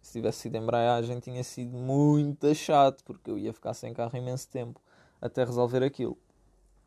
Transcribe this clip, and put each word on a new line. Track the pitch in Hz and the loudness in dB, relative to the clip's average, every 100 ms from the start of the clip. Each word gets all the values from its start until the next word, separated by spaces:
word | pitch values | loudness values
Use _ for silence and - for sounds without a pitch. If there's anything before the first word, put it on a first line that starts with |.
se | - | -12
tivesse | 117 110 - | -4 -4 -4
sido | 117 113 | -6 -4
embreagem | 113 120 117 120 117 123 | 0 2 2 2 -2 -6
tinha | 123 123 | -8 -10
sido | 123 - 123 123 | -10 -10 -10 -6
muito | 127 139 147 147 147 143 143 | 0 4 6 6 2 2 2
chato, | 151 - 147 139 135 | 2 4 6 6 4
porque | - 117 - | -12 -16 -8
eu | 104 | -6
ia | 107 | -6
ficar | 113 - | -6 -8
sem | 113 117 | -8 -10
carro | 117 117 123 | -6 -6 -6
imenso | 123 127 - | -6 -8 -8
tempo | 127 120 - _ _ _ _ | -10 -10 -14 _ _ _ _
até | 120 - | -8 -2
resolver | 123 120 120 127 | 0 2 2 2
aquilo. | 135 135 117 123 _ _ _ _ _ _ | 0 0 -6 -6 _ _ _ _ _ _